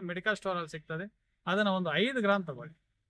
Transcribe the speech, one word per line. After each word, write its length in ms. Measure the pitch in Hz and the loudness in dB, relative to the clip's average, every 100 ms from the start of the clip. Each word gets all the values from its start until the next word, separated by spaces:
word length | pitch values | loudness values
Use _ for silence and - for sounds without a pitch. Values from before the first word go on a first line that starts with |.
ಮೆಡಿಕಲ್ 340 | 185 175 214 202 | -4 -4 -2 -2
ಸ್ಟೋರಲ್ಲಿ 340 | 196 180 165 160 | 0 -2 -4 -8
ಸಿಗ್ತದೆ, 300 | - 160 202 _ _ _ - | -8 -8 -8 _ _ _ 0
ಅದನ್ನ 220 | 190 208 | 2 4
ಒಂದು 200 | 190 175 151 | 2 2 2
ಐದು 240 | 233 269 | 2 2
ಗ್ರಾಮ್ 220 | 202 202 170 | 2 2 0
ತಗೊಳ್ಳಿ. 260 | 127 120 - _ _ _ | -8 -12 -18 _ _ _